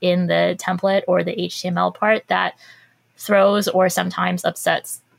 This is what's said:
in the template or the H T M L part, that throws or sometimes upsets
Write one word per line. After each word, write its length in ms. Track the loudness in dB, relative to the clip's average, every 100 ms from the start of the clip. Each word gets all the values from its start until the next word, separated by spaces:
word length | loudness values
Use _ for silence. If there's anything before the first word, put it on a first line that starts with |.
in 240 | 0 2 2
the 300 | 2 0 -2
template 440 | -4 -2 0 0 2
or 160 | 0
the 160 | 0 -4
H 220 | -6 -6
T 60 | -4
M 100 | -2
L 140 | -2
part, 320 | 0 0 0 0
that 260 | -2 -2 -6 -18 -20 _ _ _ -12
throws 500 | 0 4 4 2 0
or 220 | 2 2
sometimes 540 | 0 -4 -2 -2 -2
upsets 580 | -2 -2 -2 -2 -4 -16 _